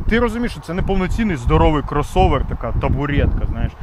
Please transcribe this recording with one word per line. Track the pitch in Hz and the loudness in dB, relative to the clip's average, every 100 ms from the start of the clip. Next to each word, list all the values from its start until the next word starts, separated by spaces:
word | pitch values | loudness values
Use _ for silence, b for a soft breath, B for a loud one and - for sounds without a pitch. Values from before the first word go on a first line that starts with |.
| - | 0
Ти | 226 | 2
розумієш, | 240 226 240 | 2 -2 -4
що | - | -6
це | - | -6
не | 180 | -4
повноцінний | 185 190 185 - 220 151 | 0 0 0 0 0 -2
здоровий | 120 156 165 151 | 2 4 4 2
кросовер, | - 147 143 185 185 139 - | 0 -4 0 2 4 2 -2
така | 127 117 | -6 -4
табуретка, | 113 139 131 143 143 123 - - | -2 0 0 0 0 0 0 -2
знаєш. | - - - | -2 -4 -4